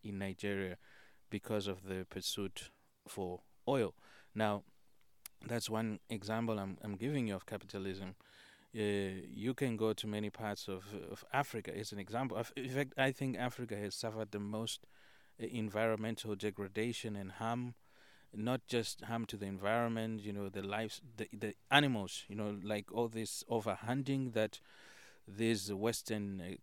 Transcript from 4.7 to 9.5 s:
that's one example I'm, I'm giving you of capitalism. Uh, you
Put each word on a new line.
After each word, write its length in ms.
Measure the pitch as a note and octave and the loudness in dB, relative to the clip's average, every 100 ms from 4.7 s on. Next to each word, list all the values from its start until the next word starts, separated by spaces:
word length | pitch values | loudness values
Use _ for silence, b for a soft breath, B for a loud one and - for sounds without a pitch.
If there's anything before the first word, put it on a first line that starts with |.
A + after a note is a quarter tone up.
| - - - - - - - A#2 | -20 -20 -20 -20 -18 -18 -12 -2
that's 220 | A#2+ - | -2 2
one 300 | A2 A2+ G#2+ - | 2 2 -2 -4
example 500 | A2 G2+ A2+ A#2 G#2+ | -6 0 0 2 0
I'm, 180 | G2 F#2 | 0 -4
I'm 120 | G#2+ G2 | -6 -2
giving 320 | B2 D3 A2+ | 0 2 2
you 80 | F#2+ | 0
of 100 | - | -4
capitalism. 680 | G#2 F#2+ G2+ F#2+ F#2+ F#2 - B B B B B A2+ | -8 -4 -4 -2 -2 -6 -8 B B B B B 0
Uh, 480 | G#2 G2+ F#2+ F#2+ D#2+ | 2 2 2 -2 -6
you 220 | C2 A2+ | -4 -2